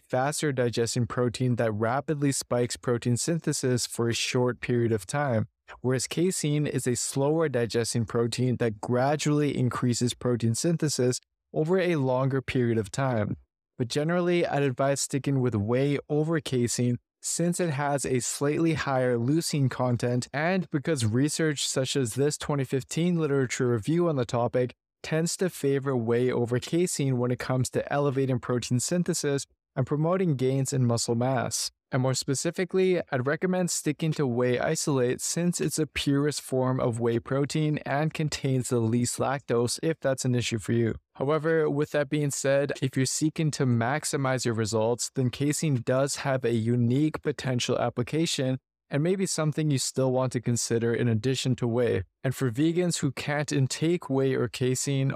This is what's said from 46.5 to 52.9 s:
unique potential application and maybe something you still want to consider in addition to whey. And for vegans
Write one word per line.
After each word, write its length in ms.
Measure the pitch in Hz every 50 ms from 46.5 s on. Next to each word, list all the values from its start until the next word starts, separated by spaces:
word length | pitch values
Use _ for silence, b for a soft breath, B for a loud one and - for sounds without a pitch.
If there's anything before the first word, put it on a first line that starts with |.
unique 720 | 120 113 110 117 120 123 120 117 123 139 151 156 - -
potential 560 | - 156 139 - - 135 127 123 - - 123 -
application 800 | 113 120 - - 113 - - 156 170 170 - - 131 131 131 127 _ _ _ _ _ -
and 140 | - 143
maybe 240 | 151 175 190 190 196
something 420 | - - - 156 156 143 - 156 151
you 100 | 143 127
still 340 | - - - 127 131 131
want 180 | 127 127 131 127
to 100 | - 123
consider 540 | - 123 120 117 - - 120 117 113 117 117
in 140 | - 127 120
addition 480 | 113 107 110 131 135 - - 135 120
to 100 | - 123
whey. 380 | 120 113 123 123 113 107 104 95 _ _ _
And 140 | - 139 131
for 160 | - 139 127
vegans 460 | 110 127 156 165 165 175 175 175